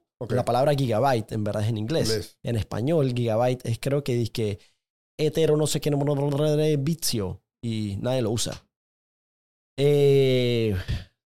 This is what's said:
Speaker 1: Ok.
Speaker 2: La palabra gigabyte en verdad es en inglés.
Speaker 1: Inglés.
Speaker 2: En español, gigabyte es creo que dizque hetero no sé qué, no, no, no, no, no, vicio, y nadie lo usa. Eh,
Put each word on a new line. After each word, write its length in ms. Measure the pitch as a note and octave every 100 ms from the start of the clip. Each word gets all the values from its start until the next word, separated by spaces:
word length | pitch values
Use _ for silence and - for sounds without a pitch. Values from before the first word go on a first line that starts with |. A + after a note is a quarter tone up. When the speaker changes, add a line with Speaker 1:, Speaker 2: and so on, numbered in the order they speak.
| _ _
Speaker 1:
Ok. 120 | A2
Speaker 2:
La 120 | B2
palabra 300 | A#2 A#2+ C#3+
gigabyte 560 | C#3+ C3 G#2+ C3+ B2 G#2+
en 120 | A2+
verdad 180 | G#2 G#2
es 60 | G#2+
en 100 | A2
inglés. 300 | A2 D#3+ A2
Speaker 1:
Inglés. 300 | A2 - _
Speaker 2:
En 140 | - A#2
español, 560 | - G#2 B2+ E3+ C3+
gigabyte 500 | B2 A#2 A2 B2 B2+
es 140 | B2+ A#2
creo 240 | - C#3
que 120 | C#3
dizque 440 | A#2+ A2+ - G#2+ F2+ _ _ _ _ _ -
hetero 380 | D3+ C#3+ D#3 D3+
no 120 | D3+
sé 120 | D3+
qué, 100 | D3+
no, 80 | C#3+
no, 160 | C#3+ C#3+
no, 140 | C#3+
no, 60 | C#3 D3+ D3+
no, 220 | D3+ D3+
vicio, 640 | C#3 E3+ - A#2 F#2+ F#2 _ _
y 340 | A#2+ A2 G#2 G2
nadie 220 | A#2 C3
lo 80 | A#2
usa. 340 | - - - - _ _ _ _ _ _ _ _ _ _ -
Eh, 1000 | C#3+ C#3+ C#3 C#3 C3+ B2+ B2 A#2+ A2 F#2+ - - - _